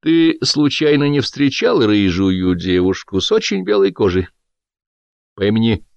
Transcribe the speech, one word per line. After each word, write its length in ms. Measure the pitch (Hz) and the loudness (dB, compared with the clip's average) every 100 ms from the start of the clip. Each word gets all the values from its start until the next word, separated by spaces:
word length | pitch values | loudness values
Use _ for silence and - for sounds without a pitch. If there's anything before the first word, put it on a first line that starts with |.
Ты 380 | 151 165 165 156 | 2 2 2 0
случайно 680 | - 151 147 - 151 147 143 | -4 0 0 0 0 2 0
не 120 | 143 | -2
встречал 640 | 127 - 143 - - 202 | -4 -2 -2 0 0 2
рыжую 680 | 110 104 98 87 95 92 92 | 2 2 2 0 0 0 -2
девушку 680 | 87 90 90 90 92 - 95 | -2 0 0 0 -2 -4 -6
с 120 | - | -2
очень 320 | 214 214 98 | -2 -2 -6
белой 280 | 90 104 98 | -2 0 0
кожей 360 | 85 104 90 90 _ _ _ _ _ _ _ _ _ _ | 2 0 0 -4 _ _ _ _ _ _ _ _ _ _
по 120 | - 101 | -4 -2
имени 380 | 110 113 104 - | 0 0 -2 -6